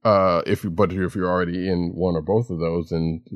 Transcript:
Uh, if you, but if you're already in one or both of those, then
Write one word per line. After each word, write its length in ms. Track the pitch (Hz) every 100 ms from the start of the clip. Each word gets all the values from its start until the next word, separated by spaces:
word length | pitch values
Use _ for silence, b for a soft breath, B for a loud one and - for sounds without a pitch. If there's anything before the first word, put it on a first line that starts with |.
Uh, 380 | 113 101 95 85 -
if 160 | 98
you, 60 | 101
but 220 | 85 95
if 220 | 92 90 98
you're 120 | 90
already 380 | 90 87 90 92
in 220 | 87 85
one 200 | 82 90
or 80 | 85
both 280 | 80 107 120
of 80 | 85
those, 300 | 82 85 82
then 320 | 82 82 80 _